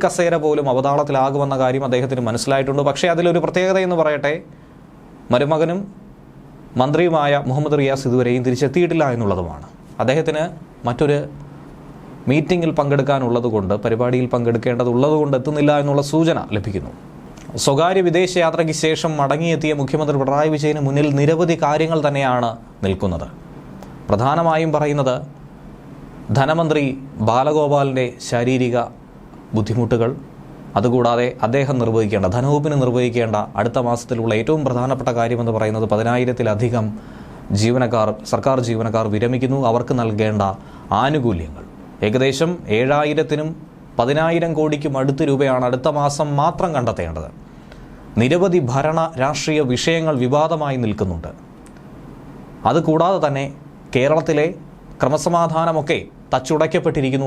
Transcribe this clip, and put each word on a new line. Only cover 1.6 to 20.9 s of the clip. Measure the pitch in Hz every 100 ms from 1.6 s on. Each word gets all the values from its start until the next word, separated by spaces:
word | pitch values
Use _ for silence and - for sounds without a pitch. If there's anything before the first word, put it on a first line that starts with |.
| 127 135
അദ്ദേഹത്തിന് | 131 127 131 127
മനസ്സിലായിട്ടുണ്ട്. | 117 117 139 135 135 143
പക്ഷേ, | 143 139 180
അതിലൊരു | 170 170 165
പ്രത്യേകത | 156 180 185 190
എന്ന് | 180 170
പറയട്ടെ, | 151 143 143 170 - - - - - - - - -
മരുമകനും | 123 143 156 165 190 202 - - - - - - - - 123
മന്ത്രിയുമായ | 135 156 175 160 143 143 127
മുഹമ്മദ് | 139 147 147
റിയാസ് | 135 135 131
ഇതുവരെയും | 123 123 127
തിരിച്ചെത്തിയിട്ടില്ല | 127 123 139 180 175 165 139
എന്നുള്ളതുമാണ്. | 117 101 92 82 73 - - - -
അദ്ദേഹത്തിന് | 113 156 156 151 135 - - -
മറ്റൊരു | 120 120 147 147 - - - - - - - - - - -
മീറ്റിംഗിൽ | 151 151 180 165
പങ്കെടുക്കാനുള്ളതുകൊണ്ട്, | 165 139 139 139 135 123 120 120 107 95
പരിപാടിയിൽ | 101 113 113 123 127 123
പങ്കെടുക്കേണ്ടതുള്ളതുകൊണ്ട് | 123 117 113 127 120 123 120 147 156 143 131
എത്തുന്നില്ല | 147 147 147 147
എന്നുള്ള | 143 139
സൂചന | 143 160 165 156 -
ലഭിക്കുന്നു. | 104 104 92 65 - - - - - - 127
സ്വകാര്യ | 147 139 175 190
വിദേശയാത്രയ്ക്ക് | 175 170 180 180 165 160 160
ശേഷം | 151 160 151 165 147
മടങ്ങിയെത്തിയ | 139 151 170 147 151
മുഖ്യമന്ത്രി | 143 135 151 151 139
പിണറായി | 135 143 156
വിജയന് | 151 147 151
മുന്നിൽ | 135